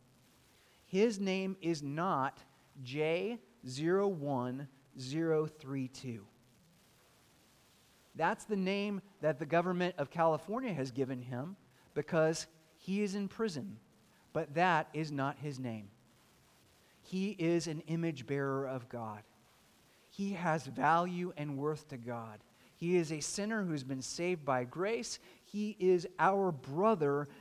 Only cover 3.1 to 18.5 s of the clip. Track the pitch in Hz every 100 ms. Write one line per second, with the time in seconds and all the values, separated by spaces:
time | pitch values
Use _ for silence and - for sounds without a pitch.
3.1 | 170 196 233 - _ 127 127 165 190 202
4.1 | 175 143 131 123 131 143 - _ - 127
5.1 | 151 165 156 156 - 131 139 131 - 135
6.1 | 113 101 _ _ _ _ _ _ _ _
7.1 | _ _ _ _ _ _ _ _ _ _
8.1 | - 165 214 - 202 185 202 208 196 -
9.1 | - 151 143 151 165 175 180 175 165 143
10.1 | 170 165 156 185 226 262 156 135 120 131
11.1 | 127 123 123 156 202 _ _ - - 147
12.1 | 165 156 165 - - _ - - 196 208
13.1 | 202 196 - 226 151 - 110 - _ _
14.1 | _ _ 156 147 143 180 165 - 151 156
15.1 | 143 135 - 147 131 127 110 101 - _
16.1 | _ _ _ _ _ _ _ _ _ -
17.1 | 185 196 208 165 170 170 151 156 165 165
18.1 | 131 113 139 139